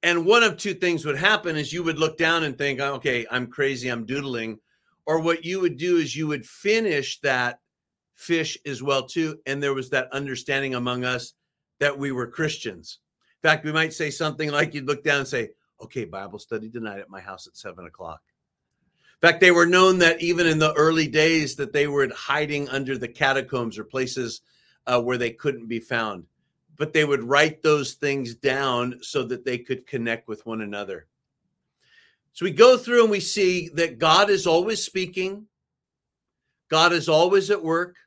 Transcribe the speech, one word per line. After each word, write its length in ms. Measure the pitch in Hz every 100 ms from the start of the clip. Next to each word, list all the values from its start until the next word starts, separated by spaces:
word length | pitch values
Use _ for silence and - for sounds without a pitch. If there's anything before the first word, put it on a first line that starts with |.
And 240 | 170 175 170
one 160 | 233
of 160 | 226 165
two 160 | 208
things 320 | 180 180 165 151
would 120 | 139
happen 380 | 185 208 180 156
is 160 | 143
you 120 | 160
would 160 | 165 147
look 180 | 156 160
down 260 | 165 165
and 140 | 156 120
think, 220 | 143 127
"Okay, 480 | 139 135 139 123 110
I'm 180 | 123 120
crazy, 420 | - 139 131 127
I'm 160 | 120 110
doodling." 540 | 135 139 120 113 107 _ _ _ _ -
Or 140 | 160
what 260 | 160 165 165
you 140 | 190
would 160 | 180 131
do 200 | 175 175
is 180 | 147 147
you 120 | 156
would 180 | 147 -
finish 720 | - 202 226 220 147 135 -
that 380 | 143 127 123 120 _ _ _ _ _ _
fish 420 | - 170 156 - 147
as 160 | 127
well 240 | 135 135 131
too. 340 | - 160 151 -
And 160 | 139
there 120 | 143
was 160 | 135 127
that 200 | 139 127
understanding 640 | 135 143 127 - 135 135
among 320 | 127 123 123 127
us 280 | 123 123 _ _ _ _ _
that 180 | 147 139
we 140 | 139
were 160 | 127 117
Christians. 720 | - 156 156 113 92 - - _ _ _ _
In 60 | 160
fact, 160 | 156 151
we 60 |
might 220 | 156 160
say 160 | 160 151
something 400 | 147 156 131 151
like, 240 | 147 151
you'd 140 | 143 131
look 160 | 147
down 160 | 151 143
and 80 | 135
say, 220 | 131 107 - _ _
"Okay, 240 | - 135 101
Bible 340 | 95 98 101
study 300 | - 113 110
tonight 300 | 120 110 101
at 100 | 87
my 100 | 95
house 280 | 95 92 -
at 100 | -
seven 280 | 101 87 87
o'clock." 360 | _ 85 78 _ _ _ _ _ _ _ _ _ _
In 60 | 170
fact, 140 | 165
they 100 | 185
were 140 | 170 170
known 320 | 180 190 185
that 220 | 170 165
even 240 | 170 175 170
in 140 | 156
the 140 | 156
early 340 | 151 156 160 147
days 480 | 147 156 165 143 -
that 180 | 131
they 140 | 147 147
were 220 | 143 131
hiding 560 | - - 143 156 143 139
under 280 | 131 131 131
the 100 | 120
catacombs 720 | - 139 135 131 131 117 104
or 40 |
places, 580 | 107 131 127 131 117 - _ _ _ _ -
uh, 160 | 123
where 160 | 117 127
they 140 | 120
couldn't 360 | - 147 127 113
be 120 | 113
found. 460 | - 120 110 95 85 _ _ _ _ _
But 140 | 151
they 140 | 160 151
would 180 | 139
write 400 | 117 143 156 156
those 300 | 160 151 135
things 420 | - 143 139 120 117
down 640 | 135 135 135 123 123 123
so 220 | - 143
that 220 | 120 123 127
they 120 | 123
could 300 | 123 131 _
connect 400 | - 117 113 -
with 180 | 107 113
one 160 | 110
another. 460 | 104 101 98 90 78 _ _ _ _ _ _ _ _ _ _ _ _
So 100 | -
we 80 | 185
go 260 | 147 240 254
through 260 | 240 240
and 60 | 226
we 120 | 202
see 480 | 190 - 185 180 160 151
that 220 | 165 120
God 320 | 160 170 202
is 160 | 196 175
always 380 | 165 196 220
speaking. 640 | - 190 185 180 185 202 214 _ _ _ _ _ _ _ _ _ _ _ _
God 220 | 160 170
is 160 | 170 160
always 420 | 156 175 196 175
at 140 | 202
work. 320 | 160 165 180 _